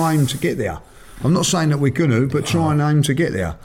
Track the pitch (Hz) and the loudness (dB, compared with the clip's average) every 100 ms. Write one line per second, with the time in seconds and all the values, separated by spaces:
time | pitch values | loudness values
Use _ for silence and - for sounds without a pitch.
0 | 165 156 131 139 - 117 101 78 - - | 2 2 0 -2 -4 -4 -6 -8 -14 -20
1 | - - 131 165 170 175 156 143 139 127 | -20 -4 0 0 2 0 0 2 0 2
2 | 113 113 131 147 - 170 156 147 147 151 | 2 2 2 -2 0 0 2 2 2 2
3 | 143 135 170 - 85 82 | 2 0 0 -2 -4 -6